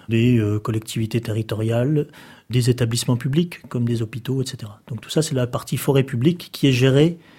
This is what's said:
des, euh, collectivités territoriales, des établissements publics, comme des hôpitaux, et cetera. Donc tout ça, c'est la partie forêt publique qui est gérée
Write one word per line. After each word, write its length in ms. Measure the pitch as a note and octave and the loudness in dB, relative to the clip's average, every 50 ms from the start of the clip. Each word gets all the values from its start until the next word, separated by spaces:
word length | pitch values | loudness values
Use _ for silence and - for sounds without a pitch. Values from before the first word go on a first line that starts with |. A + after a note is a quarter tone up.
| - | -4
des, 300 | - A2+ A2+ A#2 B2 B2 | 0 2 4 4 4 4
euh, 200 | A2+ G#2+ G#2 G#2+ | 4 2 2 0
collectivités 640 | G#2 - B2 A2 A2 - - - A#2 A2+ G#2+ - A2+ | -2 -2 -4 -4 -4 -6 -6 -6 -4 -4 -2 -2 -4
territoriales, 880 | - A2+ G#2+ A2+ A2 - A2+ G#2 A2 A2 A#2 A#2+ B2 D3 D#3 D3 D3 - - - - - - - _ - | -4 -4 -4 -4 -4 -4 -4 -4 -2 -2 0 0 0 0 0 0 -2 -4 -8 -20 -20 -20 -20 -20 _ -4
des 200 | A2+ B2+ A#2 B2+ | -2 0 2 2
établissements 480 | A#2+ - A#2+ A2+ A#2+ A#2+ - C3+ B2 | 2 2 0 -2 -2 -2 0 0 0
publics, 500 | A#2 - C3 C#3 E3+ F3 F3 - - - | 0 0 0 0 0 0 -2 -4 -14 -12
comme 160 | - - B2 A#2+ | -6 -4 -2 -2
des 180 | A#2 A#2 A2+ | -2 -2 -2
hôpitaux, 400 | A2+ G#2+ - A2 - B2+ C3 C3+ | -4 -6 -8 -10 -6 -6 -4 -4
et 40 | B2+ | -4
cetera. 340 | - - - A2+ G#2 G#2 - - | -6 -8 -12 -14 -16 -18 -16 -14
Donc 140 | - A#2 G#2+ | -12 -12 -12
tout 80 | - - | -8 -4
ça, 120 | - D#3+ | -2 -2
c'est 140 | D3+ - C3+ | 0 0 0
la 120 | B2+ B2 | -2 -2
partie 280 | A#2+ - A#2 - - D3+ | -2 -4 -6 -6 -6 -6
forêt 280 | A#2+ - - C3+ C#3 C3 | -4 0 2 4 4 2
publique 460 | C3+ - A#2 B2+ E3+ F3 F3 - - - | 2 0 2 2 2 2 0 -6 -14 -4
qui 140 | - D3 | 2 2
est 60 | C#3 B2+ | 2 4
gérée 440 | A#2+ C3 C3+ C3 C#3+ D3+ E3+ E3+ - - - - | 4 4 4 6 6 4 4 2 -4 -14 -20 -20